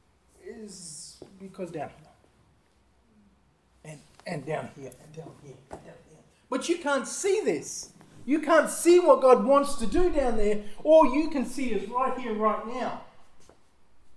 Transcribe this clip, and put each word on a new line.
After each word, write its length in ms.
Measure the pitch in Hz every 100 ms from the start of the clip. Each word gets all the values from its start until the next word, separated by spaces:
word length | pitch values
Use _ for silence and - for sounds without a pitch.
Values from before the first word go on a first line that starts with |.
| _ _ _ _
is 760 | 185 226 208 180 170 147 - - - 196
because 320 | 190 190 175
down 200 | 156 131
here. 120 | - - _ _ _ _ _ _ _ _ _ _ _ 104 _ _ _ _ _
And, 160 | 156 147 - - -
and 200 | 165 135
down 240 | 147 113
here, 180 | - 131 -
and 100 | -
down 160 | 160 - -
here, 100 | 143 - -
and 140 | -
down 100 | - - _
here. 100 | - _ _ -
But 200 | 262 -
you 100 | 339
can't 280 | 285 277 226
see 340 | - 403 392
this. 460 | 294 151 - - - - - - -
You 140 | 311
can't 280 | 311 320 -
see 320 | - 330 359
what 220 | 339 254
God 220 | 254 247
wants 320 | 208 277 277 -
to 100 | 226
do 240 | 339 359
down 260 | 311 254 220
there. 280 | 202 202 - -
All 300 | 294 320 294
you 160 | 277 311
can 160 | 285 240
see 240 | - 247
is 180 | 196 196
right 300 | 247 262 -
here, 160 | 247
right 320 | 208 214 202 220
now. 360 | 247 220 - - - - - - - _ _ - - -